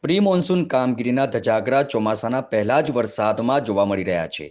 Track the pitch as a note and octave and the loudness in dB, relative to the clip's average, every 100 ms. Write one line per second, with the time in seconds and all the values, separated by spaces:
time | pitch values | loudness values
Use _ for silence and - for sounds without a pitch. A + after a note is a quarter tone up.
0 | D3 F#3 G3+ F#3 E3+ F#3 E3+ C3 B2+ A#2 | 0 2 4 2 2 0 2 0 0 0
1 | A#2+ B2+ C3+ A#2 G#2+ A2 G2+ C3 C#3+ A#2 | 0 0 0 0 0 0 2 0 2 0
2 | G#2+ G#2+ A2+ B2+ C3+ A2 G#2 C3+ D#3 A#2+ | 0 -2 -2 -4 -2 -2 2 2 2 -2
3 | A2+ - G#2+ G#2+ A#2 C#3 A#2 G2+ G2+ G2 | -2 -2 0 0 0 0 0 0 0 0
4 | F#2 F2 D#2+ - D2 | -2 -2 -4 -8 -14